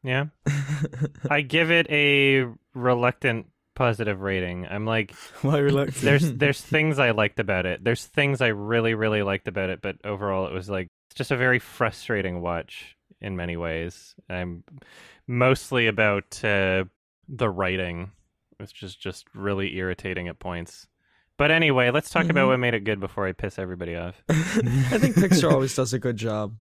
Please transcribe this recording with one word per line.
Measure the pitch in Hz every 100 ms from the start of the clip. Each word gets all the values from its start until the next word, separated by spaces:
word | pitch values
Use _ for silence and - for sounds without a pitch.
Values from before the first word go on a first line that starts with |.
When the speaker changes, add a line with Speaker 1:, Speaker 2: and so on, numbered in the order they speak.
Speaker 1:
Yeah. | 135 131 147 _ -
Speaker 2:
<laughs> | 143 135 151 147 123 147 - -
Speaker 1:
I | 147
give | 139 156 160
it | 170 165
a | 151 143 139 139 135 123 113 _
reluctant | 127 127 120 120 - 135 113 - _ _
positive | - 123 107 107 95
rating. | 98 95 90 90 90
I'm | 101 110
like, | 113 101
Speaker 3:
<laughs> | - - -
Why | 135 147
reluctant? | 143 139 143 131
Speaker 1:
there's, | 143 143 160
Speaker 2:
<laughs> | 120
Speaker 1:
there's | 143 139
things | - 156 156 143
I | 127
liked | 107 104 -
about | 101 92 90
it. | 87
There's | 98 117
things | - - 139 135
I | 123
really, | 101 104 117 113
really | 110 110 107
liked | 98 98 -
about | 95 95
it, | 87
but | 98 80
overall | 101 101 101 95 92
it |
was, | 90 92
like, | 98 90 _ _
just | - 135
a | 131
very | 127 123
frustrating | - - 117 - - 107 95 87
watch | 85 85 73 - - _ _ _
in | 101 92
many | 87 85
ways. | 85 82 85 - - _ _
I'm | 90 90 85 - 139 - - - - -
mostly | 120 123 131 - 127 113
about, | 104 107 101 - -
uh, | 110 101 95 95 92 _ _ _ -
the | 127 113
writing, | 90 92 92 90 85 95 _ _ _ _ _
which | 98 -
is | 98
just | - 95 90 -
really | 92 98 98 98 92
irritating | 92 90 95 92 87
at | -
points. | 90 87 85 - _ _ _ _ _ -
But | 147
anyway, | 160 160 131 123
let's | 139 -
talk | 165 170
about | 143
Speaker 2:
Mm-hmm. | 131
Speaker 1:
what | 127
made | 123
it | 113
good | 101 104
before | 95 - 95
I |
piss | 90 101 -
everybody | 95 90 85 85
off. | 87 -
Speaker 2:
<laughs> | -
I | 156 175 214 123 131 127 240
think | 185 -
Pixar | 190 180 139
always | 135 131
does | - 127
a | 123
good | 123 113
job | 113 107 104 110